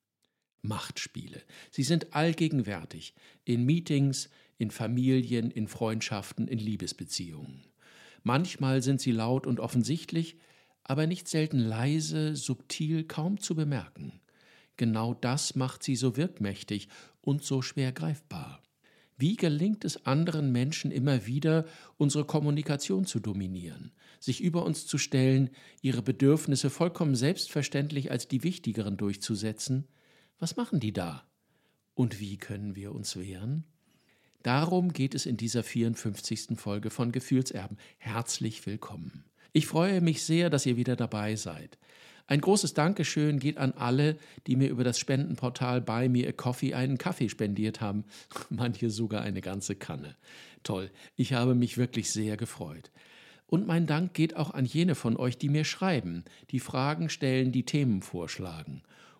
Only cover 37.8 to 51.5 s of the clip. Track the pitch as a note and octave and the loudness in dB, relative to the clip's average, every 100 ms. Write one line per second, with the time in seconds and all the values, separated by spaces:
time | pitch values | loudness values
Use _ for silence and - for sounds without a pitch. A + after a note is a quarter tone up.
37.8 | - _ A#2 A2 - - A2 - F#2+ A2 | -16 _ -6 -4 -4 -4 -4 -6 -8 -8
38.8 | - - - - - _ _ D#3 D#3 D#3+ | -10 -12 -12 -16 -20 _ _ 2 4 2
39.8 | F#3 F#3 E3+ D#3 - E3 F3 C#3+ B2+ A#2+ | 4 4 4 2 2 4 4 2 2 2
40.8 | A#2+ B2 A2+ G#2+ G#2+ G#2+ F#2 D#2 D#2+ - | 0 0 -2 -2 -2 -2 -6 -10 -14 -20
41.8 | _ - - - - C#3+ F3+ G3+ E3 - | _ -20 -20 -14 0 2 6 4 4 2
42.8 | D#3+ G3+ D3+ D#3 D3+ C#3+ C#3 D3+ C3 - | 2 2 0 2 2 2 0 0 0 0
43.8 | A#2+ B2+ D3+ D#3 - - - B2+ C3+ A#2+ | 2 4 4 2 -6 -10 0 4 4 2
44.8 | B2 - - C3+ - - B2 B2+ B2 B2 | 0 0 0 0 0 -2 -4 -2 0 0
45.8 | A2+ A2+ B2+ B2 B2 - A#2+ B2+ C3 B2+ | 0 2 4 4 2 -2 -2 0 -2 0
46.8 | C3 B2+ - - A2+ - G#2+ G2+ G#2+ - | 0 0 -2 -2 -2 0 -2 0 -2 -2
47.8 | G#2 G#2 - - - - - A#2 A#2+ - | -4 -4 -6 -14 -16 -14 -8 -2 -2 0
48.8 | A#2 G#2+ A2 G#2 G#2 F#2+ F#2 G2 - - | -2 -2 -2 -2 -4 -4 -6 -6 -6 -6
49.8 | - C#2+ C#2+ - - - - - - F#2+ | -8 -10 -10 -16 -20 -20 -20 -12 -6 -4
50.8 | F#2+ - - - B2+ B2 B2 | -6 -12 -8 -2 0 4 4